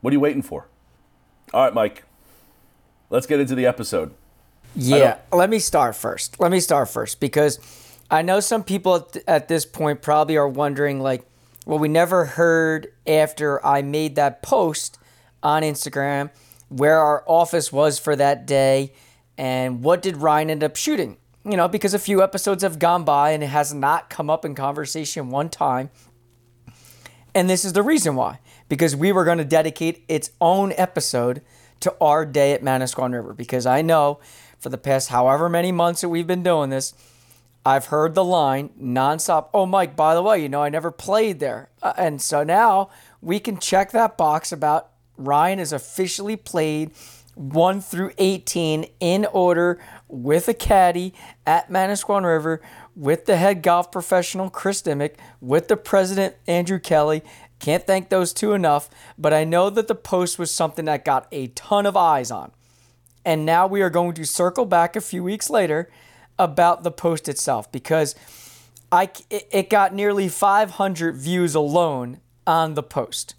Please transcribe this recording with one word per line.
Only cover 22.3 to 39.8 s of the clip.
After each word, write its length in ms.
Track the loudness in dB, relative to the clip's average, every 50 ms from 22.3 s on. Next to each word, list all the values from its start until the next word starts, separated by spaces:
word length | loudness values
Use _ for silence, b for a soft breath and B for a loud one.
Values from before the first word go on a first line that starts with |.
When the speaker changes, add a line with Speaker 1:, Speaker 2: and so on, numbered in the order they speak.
| 0 -4 -2 -2 -2 0 -2
Speaker 2:
have 160 | -4 -2 0
gone 260 | 0 2 2 2 2
by 260 | 2 2 4 4 2
and 100 | 2 0
it 60 | -4
has 260 | -2 -2 -2 -2 -2 -4
not 360 | -2 0 0 0 0 -2 _
come 200 | -10 -8 -2 -2
up 140 | -2 -2 -2
in 120 | -8 -8
conversation 760 | -6 -6 -6 -4 -6 -8 -8 -8 -8 -8 -8 -8 -8 -8 -6
one 180 | -4 -4 -4 -4
time. 400 | -4 -2 -2 0 0 -2 -4 -8 b b b b b _ _ _ _ _ _ _ _ _ _ -20 B B B B B B B B B B B B _
And 160 | 0 2 2
this 140 | 2 0 0
is 80 | -2
the 100 | 0 0
reason 360 | 2 2 2 2 2 0 0
why, 220 | 0 -2 -4 -4 -12 b b b b b
because 260 | b -2 0 0 0 0
we 200 | 0 0 2 2
were 100 | 2 2
gonna 220 | 2 2 0 0
dedicate 580 | 2 2 2 2 2 -4 -4 -4 -4 -4 -6 _ -4
its 220 | -4 -4 -4 -6 _ _
own 320 | 2 2 4 2 2 0 0
episode 680 | -2 -2 -2 -2 -6 -4 -2 -2 -2 -2 -2 -2 -4 b b b b b b b b
to 160 | -4 -4 -2 0
our 240 | 2 2 2 2 0
day 260 | -2 0 2 2 2
at 100 | 2 0
Manasquan 520 | 0 0 0 0 -2 -4 -4 -4 -4 -4 -4
River, 200 | -6 -8 -10 -12
because 320 | -14 -10 -6 -4 -2 0
I 160 | 2 2 2
know 380 | 2 2 2 4 4 2 0 -4 B B B B B B B B
for 80 | -12
the 100 | -10 -10
past 320 | -8 -2 -2 0 0 -2 -2
however 380 | 0 2 4 4 4 2 2
many 240 | 0 0 0 0 0
months 300 | 0 0 0 0 0 -2
that 80 | -4 -4
we've 180 | -2 -4 -2
been 160 | -2 -4 -2 0
doing 280 | 0 2 2 0 -2
this, 220 | -4 -4 -6 -8 -12 b b b b b b b b b b b b _ _
I've 200 | 2 2 2 0
heard 300 | 0 0 0 0 2 2
the 100 | 0 0
line 460 | 2 2 2 2 2 0 -2 -6 -10 -14 -12
nonstop, 680 | -8 -4 0 0 2 0 0 -2 -2 0 0 0 0 0 0
"Oh, 120 | 0 0
Mike, 300 | 2 2 0